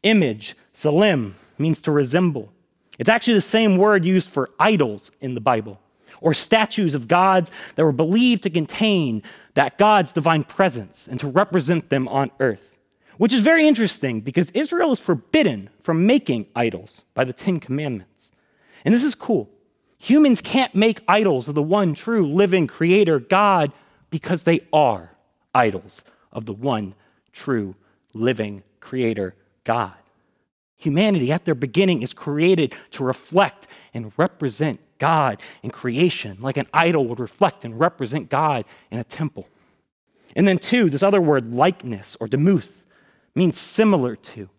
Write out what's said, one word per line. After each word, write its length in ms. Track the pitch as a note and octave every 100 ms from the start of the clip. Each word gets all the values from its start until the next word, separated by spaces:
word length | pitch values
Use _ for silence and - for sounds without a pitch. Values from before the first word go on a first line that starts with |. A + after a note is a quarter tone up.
Image, 540 | G3+ A3 D3+ G#2+ - - _
tselem, 600 | - D3+ D3+ G#3+ D#3 G#2+ F#2 _ _
means 220 | D#3+ D#3
to 80 | -
resemble. 600 | D3 C3 D3+ F3+ C#3 G2+ _ _ _ _ -
It's 100 | A#2+
actually 240 | A3+ A#3+
the 60 | A3
same 340 | - A3 A3 F#3
word 280 | G#3 G3+
used 260 | E3+ F#3 -
for 200 | - C3 _
idols 520 | F#3 G#3+ C3+ G#2 - _
in 140 | C3+
the 60 | B2
Bible, 400 | A2+ A#2 G#2+ F#2+ _ _ _ -
or 120 | E3
statues 640 | D3+ - A3 G#3+ - F3+
of 140 | C#3+ A#2
gods 420 | F3 F#3+ F#3+ F3 - -
that 100 | -
were 80 | D#3+
believed 500 | C3+ D#3+ G3+ B3 A3+
to 60 | F#3+
contain 720 | E3 D3 - A3 G3 D3 A2 - - _
that 220 | - C#3 -
God's 360 | G#3 G#3+ E3
divine 320 | - D#3 D#3+
presence 640 | C#3 - F#3+ A#2+ F#2+ - -
and 140 | B2+
to 80 | C#3+
represent 640 | C3+ G3+ F3 C3+ F3 -
them 180 | C#3 C3
on 220 | C3+ C#3 _
earth, 380 | C3 G2 - _ _ _ _ -
which 160 | G#3
is 60 | B3
very 260 | G#3+ E4 D4+
interesting 540 | A#3+ G#3+ - C3+ A2+
because 300 | A2+ D3+ F3
Israel 400 | A3+ D4+ E4+ E4+
is 80 | B3
forbidden 680 | - E3 - D#4 A#3 A2 G2 _
from 260 | - E3 F#3+
making 400 | C4+ - B2 G2+ A#2
idols 480 | A#2 F#2 F#2+ - _
by 100 | -
the 80 | B2+
Ten 280 | B2 - F3
Commandments. 720 | - C3+ D3+ A2+ F#2 _ - _ _ _ _ _
And 80 | -
this 120 | A#3
is 100 | C#4+
cool. 340 | - - G3 G#2+ _ _ _ _ _
Humans 400 | - C#4 D4 A#3+
can't 360 | - C4+ C4 F#3+
make 240 | A3 A3 -
idols 400 | G3+ G#3+ C3+ A#2+
of 80 | D3
the 60 |
one 300 | D3+ G3+ F#3+ C#3+
true 280 | - A3+
living 440 | D#3+ D#3+ G3 F#3 D3+
creator 500 | - E3 G3 F#3 D3+
God 540 | A#2 F#3+ G3+ F#3 D3 - _ _ _
because 340 | E3 - F3
they 160 | - E3 -
are 440 | D#3 C#3+ G2+ E2 _ _ _ _
idols 520 | C3 A#2 F#2 - - - _ _
of 140 | - A2+
the 60 |
one 420 | G#2 C3 A2+ G2+ F#2+ _ _ _
true 420 | - - B2 G2 F#2 _ _ _
living 480 | A2 A#2 A#2 G#2 G2+ _ _
creator 560 | - C3 A#2 G#2+ F#2+ - _ _
God. 300 | - A#2 F#2+ - _ _ _ _ _ _ _ _
Humanity 560 | D#3+ D3 G#3+ F#3+ B2+
at 120 | D#3+
their 120 | - C#3
beginning 460 | C3 C3 F#3+ D#3+
is 100 | A#2+
created 600 | - - D3 E3+ F#3 C#3 - -
to 100 | -
reflect 640 | B2+ B2+ - E3+ F#3+ - - - _
and 200 | A#2 A2 -
represent 640 | F3 _ C#3+ A2+ D3+ A#2 _ _
God 440 | C#3 D#3+ C3+ G#2 - -
in 60 | A#2
creation, 680 | - B2+ A#2+ F3 - G#2+ F#2+
like 160 | B2+ C3+
an 120 | C3
idol 340 | D3+ E3 E3 B2
would 100 | A#2
reflect 460 | A#2+ _ G3 -
and 160 | A#2+ A2+
represent 500 | E3 - B2+ C#3+ E3
God 340 | - D#3 C3+ G#2+ - _
in 80 | -
a 40 |
temple. 440 | A#2+ - D#3 - - _ _ _ _ _ _ _ _ -
And 100 | F#3+
then 120 | F#3
two, 300 | - B3 G3
this 140 | C#3
other 180 | G3 G3+
word, 320 | E3 C#3+ A2+
likeness 640 | A#2+ D#3+ F3+ B2+ G#2 G2 -
or 80 | A2
demuth, 560 | C3 D#3+ F#3+ - - _ _ _ _ _
means 240 | - F3+ -
similar 560 | - - A3 F#3+ B2
to. 340 | A2 - A#2+ F#2